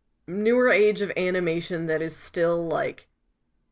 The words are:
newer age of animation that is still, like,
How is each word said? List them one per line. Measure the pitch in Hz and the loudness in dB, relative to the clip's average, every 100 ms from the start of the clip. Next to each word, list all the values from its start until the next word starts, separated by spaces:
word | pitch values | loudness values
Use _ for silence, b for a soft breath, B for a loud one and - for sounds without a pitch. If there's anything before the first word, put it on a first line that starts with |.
| _ _ - | _ _ -10
newer | 190 214 247 247 | -2 2 4 4
age | 190 208 190 | 6 4 2
of | 196 - | -2 -2
animation | 185 185 170 170 - 170 165 | -2 0 -2 -2 -4 -6 -2
that | 156 | -2
is | 165 156 | -4 -6
still, | - 180 170 170 165 | -6 -2 0 0 -2
like, | 151 - - _ _ _ _ _ _ _ | -2 -4 -8 _ _ _ _ _ _ _